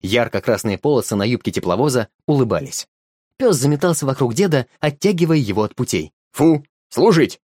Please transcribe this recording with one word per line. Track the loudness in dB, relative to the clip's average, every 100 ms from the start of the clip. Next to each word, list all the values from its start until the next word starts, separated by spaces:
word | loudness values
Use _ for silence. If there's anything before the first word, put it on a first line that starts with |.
Ярко-красные | 0 0 0 -2 -2 -2 -2 -2
полосы | 0 0 0 -2
на |
юбке | -2 -2 -4
тепловоза | -4 -2 0 0 0 -4 _ -2
улыбались. | 0 0 -2 -4 -12 -14 _ _ _ _ _
Пёс | 0 2
заметался | 2 0 0 0 -2
вокруг | -2 -2
деда, | 0 0 0 -2 _
оттягивая | -4 -2 -2 0 2 2
его | 0 -2
от | -2
путей. | -2 -4 -4 -6 _ _
Фу! | 0 2 2 -4 _ _
Служить! | 0 2 4 2 -2 _